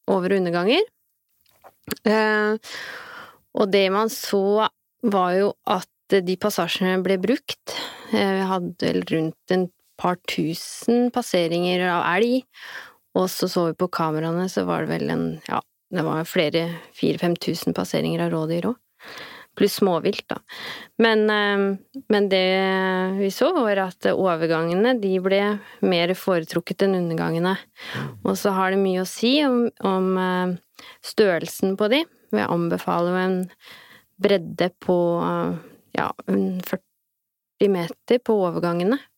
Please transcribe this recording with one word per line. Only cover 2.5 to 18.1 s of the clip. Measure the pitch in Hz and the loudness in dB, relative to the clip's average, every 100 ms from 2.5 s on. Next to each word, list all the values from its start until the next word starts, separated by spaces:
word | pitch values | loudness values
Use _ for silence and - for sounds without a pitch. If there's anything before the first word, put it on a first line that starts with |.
| 214 - - - - - - - _ _ | -2 -6 -14 -12 -14 -16 -18 -20 _ _
og | - 202 | -2 2
det | 196 190 | 4 4
man | 196 220 | 2 0
så | - - 202 196 208 220 _ _ _ | -4 -2 0 2 2 0 _ _ _
var | 240 202 180 | 0 2 2
jo | 185 202 - | 2 0 -2
at | - 185 - _ _ | -2 -4 -4 _ _
de | 196 180 185 | 0 2 -2
passasjene | 214 202 165 - 185 185 | -2 -2 -2 0 0 0
ble | 185 190 | 0 0
brukt. | 196 277 - - - - - - - | 0 -2 -4 -14 -12 -12 -12 -14 -4
Eh, | 220 202 190 | 0 2 0
vi | 190 | 0
hadde | 190 175 175 | -2 -4 -4
vel | 160 180 180 | -2 0 -2
rundt | 160 160 - - 185 | -2 -2 -6 -2 0
en | 180 _ _ - | 0 _ _ -4
par | 180 180 - | -2 -2 -6
tusen | - 156 170 - - - 240 247 | -4 -2 -4 -10 -6 0 2 2
passeringer | 233 226 185 170 170 180 180 180 | 0 0 0 0 0 0 0 0
av | 170 - 180 | 0 0 2
elg, | 233 254 - - - - - _ _ | 2 0 -2 -20 -18 -18 -18 _ _
og | 185 185 | -2 -2
så | - 185 | -2 -2
så | 180 170 | 0 0
vi | 160 | 0
på | 180 | -4
kameraene, | - 160 156 160 170 185 | 0 -2 0 -2 -2 -2
så | 202 180 | -2 -2
var | 165 | -2
det | 156 | -2
vel | 165 147 | -4 -2
en, | 165 - 160 - | -2 -4 -6 -6
ja, | - _ _ _ | -6 _ _ _
det | 180 | -4
var | 156 156 | -2 -4
flere, | 165 185 151 165 170 170 - | -2 -2 0 0 -4 -8 -16
fire, | - 151 156 | -2 -2 0
fem | 175 170 | -2 -2
tusen | - 165 - | -4 -4 -4
passeringer | 170 180 151 160 | -4 -2 -2 -2